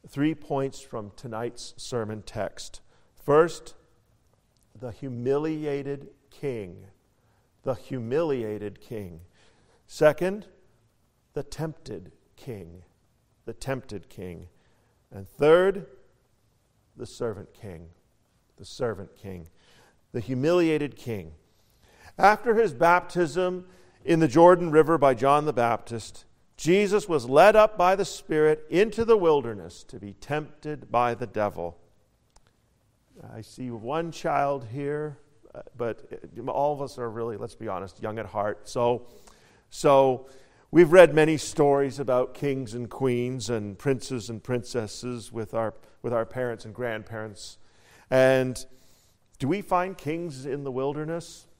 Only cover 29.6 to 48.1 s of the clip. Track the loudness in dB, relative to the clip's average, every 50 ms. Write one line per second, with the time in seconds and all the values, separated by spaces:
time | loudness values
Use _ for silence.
29.6 | -12 -16 -18 -20 -20 -20 -18 -16 -16 -16 -16 _ -8 -6 -6 -6 -6 -10 -18 _
30.6 | -12 -12 -12 -12 -10 -2 0 0 0 0 -2 -4 -8 -8 -4 -2 -2 -2 -4 -6
31.6 | -10 -10 -12 _ _ _ _ _ _ _ _ _ _ _ _ _ _ _ _ _
32.6 | _ _ _ _ _ _ _ _ _ _ _ -20 -20 -18 -16 -16 -18 -18 -14 -12
33.6 | -10 -10 -10 -10 -8 -4 -4 -4 -4 -6 -10 -6 -4 -2 0 0 0 -2 -2 -6
34.6 | -8 -10 -10 -8 -6 -6 -6 -6 -8 -10 -12 -16 _ _ _ _ _ -20 -20 -20
35.6 | -20 -20 _ -6 -6 -6 -6 -8 -12 -18 -18 -18 -18 -18 -16 -12 -10 -6 -2 -2
36.6 | -2 -2 -2 -4 -8 -12 -10 -10 -10 -8 -8 -8 -8 -8 -8 -10 -12 -14 -14 -12
37.6 | -10 -8 -8 -8 -8 -12 -12 -10 -10 -8 -8 -8 -10 -6 -4 -4 -4 -4 -4 -8
38.6 | -12 -8 -4 0 0 0 0 -2 -6 -16 -20 -20 -20 -20 -20 _ _ _ _ _
39.6 | _ _ -14 0 4 6 6 6 6 4 2 -2 -8 -18 -20 -20 -20 _ _ _
40.6 | _ _ 6 6 8 10 12 10 10 10 10 4 4 4 2 -2 -4 -6 0 2
41.6 | 4 4 4 2 0 -2 -4 -6 -2 0 0 0 0 -2 -6 -6 -4 -4 -4 -4
42.6 | -6 -8 -8 -10 -10 -10 -6 -2 -2 0 0 0 -2 -4 -6 -8 -6 -4 -4 -4
43.6 | -6 -8 -12 -6 -2 -2 -2 -2 -4 -8 -8 -8 -8 -10 -12 -12 -6 -4 -4 -4
44.6 | -4 -4 -6 -6 -6 -6 -12 -12 -10 -10 -10 -10 -12 -12 -10 -10 -10 -6 -4 -4
45.6 | -4 -4 -6 -10 -20 -20 -20 _ -6 -2 -2 -2 -2 -4 -6 -6 -6 -6 -6 -10
46.6 | -14 -16 -10 -8 -6 -6 -6 -8 -10 -10 -12 -10 -10 -12 -14 -16 -18 -20 -20 -20
47.6 | -20 _ _ _ _ _ -20 -20 _ _